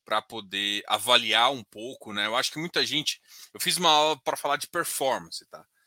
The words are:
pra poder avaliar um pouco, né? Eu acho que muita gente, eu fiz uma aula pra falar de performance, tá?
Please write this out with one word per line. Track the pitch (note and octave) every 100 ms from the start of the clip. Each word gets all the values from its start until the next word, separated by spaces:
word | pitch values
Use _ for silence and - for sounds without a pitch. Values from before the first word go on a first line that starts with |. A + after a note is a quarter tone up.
pra | - G#2+
poder | - A2+ G2+ G2 G2+ G2+ -
avaliar | G#2 - A#2+ A2+ G#2+ B2
um | C3+
pouco, | G#2+ G#2+ A#2+ - A2+
né? | G#2 G#2
Eu | A#2
acho | -
que | D3+
muita | F3 D#3+ A#2+
gente, | C#3+ D3 - _ - -
eu | G#2
fiz | F3+ F3
uma | F3
aula | D3+ D3+ D3
pra | - -
falar | D3+ C#3+
de | -
performance, | F3 D#3+ - C3+ A2 E2+ - -
tá? | D#2 - _